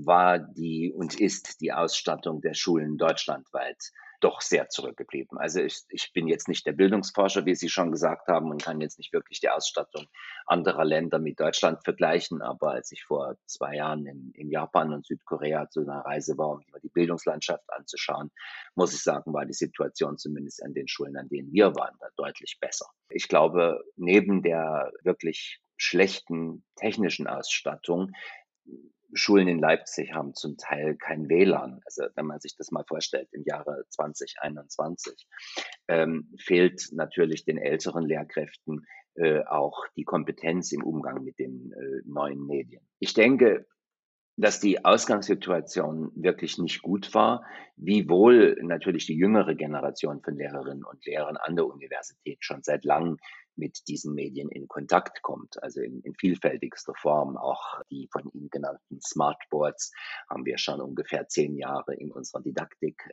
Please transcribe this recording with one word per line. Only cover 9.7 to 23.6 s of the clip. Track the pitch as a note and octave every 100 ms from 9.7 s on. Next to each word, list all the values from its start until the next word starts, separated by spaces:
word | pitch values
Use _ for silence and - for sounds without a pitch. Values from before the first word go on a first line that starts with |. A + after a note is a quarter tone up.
| D2+ D2 D2+ D2 - - - -
anderer | F2 E2 D#2 D#2
Länder | D#2 E2 D#2
mit | D#2 -
Deutschland | D#2 - E2+ E2
vergleichen, | - D#2 E2 E2+ - D#2+
aber | A#1 B1+ D2+
als | B1+ -
ich | -
vor | - D2 C2+ -
zwei | - - C#2 D2
Jahren | D2+ D2+ C#2+
in, | C#2 C2
in | D2 D2+
Japan | D2+ D#2+ F2+ D#2
und | D2
Südkorea | - D2+ - D#2 D2+ D#2 D2
zu | D#2+
einer | C#2+ C#2+
Reise | C#2+ D2+ G2+ E2
war, | D2+
um | C#2+ _
mir | -
die | D2+
Bildungslandschaft | F2 E2+ E2+ - D#2 - E2 -
anzuschauen, | - - D2 - C#2+ D2 - - - -
muss | - F2
ich | -
sagen, | E2+ D2 D#2
war | D2
die | C#2
Situation | - D#2+ - D2+ - D#2 D2
zumindest | D2+ D2 C#2 -
an | C#2+
den | C#2 C2+
Schulen, | - C#2+ C#2
an | C2+
denen | C#2+ C2+
wir | E2+ G2
waren, | D2+ B1+ -
da | - -
deutlich | - - - -
besser. | - - - _ _
Ich | - -
glaube, | D#2+ E2 F2